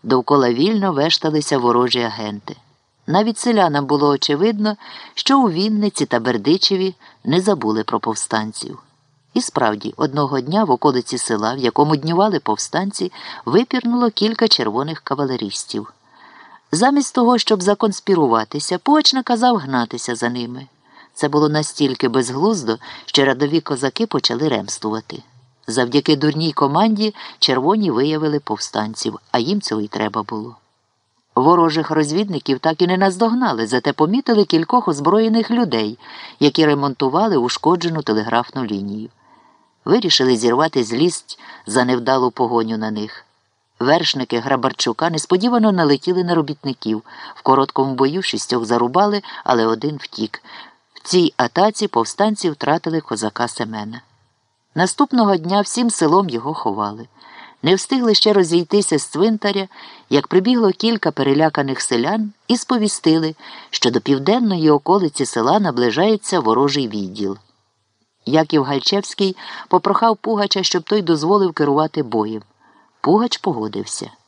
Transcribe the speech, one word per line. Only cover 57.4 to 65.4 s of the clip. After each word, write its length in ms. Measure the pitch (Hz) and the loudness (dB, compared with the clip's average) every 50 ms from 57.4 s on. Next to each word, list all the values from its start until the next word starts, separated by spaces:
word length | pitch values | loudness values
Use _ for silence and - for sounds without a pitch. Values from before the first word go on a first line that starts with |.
| - - _ _ - | -20 -20 _ _ 2
Не 120 | 156 190 | 2 2
встигли 400 | 190 - - 269 262 247 226 208 | 2 2 -2 -2 0 2 2 2
ще 180 | 190 - 214 208 | 2 2 4 4
розійтися 640 | 202 185 156 170 170 170 _ - 208 196 - 165 143 | 4 2 4 2 0 0 _ 0 0 2 2 -2 -2
з 60 | - | -2
цвинтаря, 600 | - - 147 190 226 220 208 - 202 202 196 190 190 - - - - - - _ _ | -4 -2 0 2 2 0 0 -2 -2 -2 -2 -6 -6 -12 -20 -20 -20 -20 -20 _ _
як 180 | 131 143 - | 0 0 0
прибігло 440 | - - 185 185 233 254 240 226 196 | 2 0 2 4 4 2 4 2 2
кілька 400 | 185 _ - 226 233 208 - 165 | 0 _ 0 0 0 0 -2 -4
переляканих 720 | 147 - 135 139 135 147 160 156 - 147 139 135 131 - | -2 0 0 2 2 4 2 2 0 -2 -4 -4 -4 -6
селян 520 | - - 127 117 120 156 208 220 214 208 - _ _ | -4 -2 -2 0 0 0 -2 -2 -4 -6 -8 _ _
і 100 | - 247 | -2 -2
сповістили, 800 | 240 - - 254 226 214 202 - - - 160 160 165 160 156 156 _ - - - - - - | -2 0 -2 -2 0 0 -2 -2 0 2 2 2 2 0 -2 -6 _ -18 -20 -20 -20 -16 -10
що 220 | - - - 120 | -6 -2 -2 0
до 100 | 120 - | 0 0
південної 680 | - 139 139 135 139 170 214 254 240 214 190 170 156 156 | 0 2 0 2 2 0 2 2 2 0 0 2 4 4
околиці 560 | 147 143 _ - 185 202 180 151 - - 135 | 4 4 _ 2 2 2 2 -2 -2 -4 -6
села 340 | - - 120 | -2 -2 0